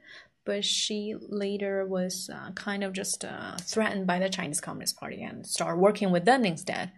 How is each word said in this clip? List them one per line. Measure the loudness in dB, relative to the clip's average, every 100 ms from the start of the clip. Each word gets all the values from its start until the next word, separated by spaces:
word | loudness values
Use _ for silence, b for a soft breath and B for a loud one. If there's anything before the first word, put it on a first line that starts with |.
| B B B _ -4
but | -2 0
she | 0 0 -2 -4 -6
later | -6 -4 -2 -2 0 0 0
was, | 0 0 -4 -8
uh, | -10 -10
kind | -8 -4 -2
of | -2
just, | -4 -4 -4
uh, | -6 -8 -8 -8
threatened | -4 0 2 2 2
by | 2
the | 2
Chinese | 0 -2 -4
Communist | -6 -6 -6 -6
Party | -6 -8
and | -10 -12 -6
started | -2 0 6
working | 6 6 4
with | 4 6
them | 6 6
instead. | 0 -4 -4 -6